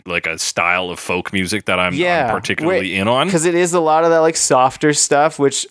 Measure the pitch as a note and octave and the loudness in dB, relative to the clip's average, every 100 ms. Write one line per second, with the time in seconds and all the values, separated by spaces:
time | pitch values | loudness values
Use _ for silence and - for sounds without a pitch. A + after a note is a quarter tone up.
0 | - F2 E2+ E2 - - E2+ F2+ F2+ E2+ | -6 -6 -4 -6 -6 -2 0 0 -2 -6
1 | - F2+ - G2 F#2 G#2+ - F#2 F2+ F2+ | -4 -4 -4 -4 -2 -4 -2 -2 0 0
2 | F3 F3 B2+ G2 A2 F#2+ - F#3 F#2 F#2+ | 0 0 0 -2 -4 -4 -2 -2 -2 0
3 | G2 B2+ E3 F3+ E3 E3+ F3+ F3 D#3+ D#3 | 0 2 0 0 0 2 0 0 2 2
4 | E3+ E3 D#3+ D#3+ - C3+ C3 - D3+ C#3+ | 2 2 2 0 2 4 2 2 0 2
5 | - C#3+ D3+ D3+ C#3 C3+ - | 2 2 2 2 0 0 -6